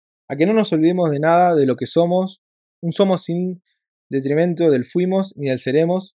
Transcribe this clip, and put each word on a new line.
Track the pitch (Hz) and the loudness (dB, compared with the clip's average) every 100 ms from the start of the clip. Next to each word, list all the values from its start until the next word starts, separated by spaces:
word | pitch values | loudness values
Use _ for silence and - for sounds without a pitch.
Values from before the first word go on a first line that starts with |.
| _ _ - | _ _ -12
a | 139 | -2
que | 170 | 0
no | |
nos | 220 208 | 2 0
olvidemos | 160 160 180 170 | 2 2 2 0
de | 143 | 0
nada | 156 170 180 165 | 2 4 4 2
de | 135 | 2
lo | 120 | 0
que | 123 | -2
somos, | - 170 180 185 - _ _ _ _ | 0 2 0 -2 -6 _ _ _ _
un | 170 | -6
somos | 160 196 180 | 0 0 0
sin | - 170 185 180 _ _ _ _ _ | -2 -4 -4 -8 _ _ _ _ _
detrimento | 135 135 147 175 160 170 | -4 -2 0 0 2 2
del | 135 123 | 2 0
fuimos | 175 180 190 190 156 | -2 0 0 -4 -6
ni | 143 | -4
del | 127 | -4
seremos, | 131 139 165 185 190 | -2 0 0 -2 -6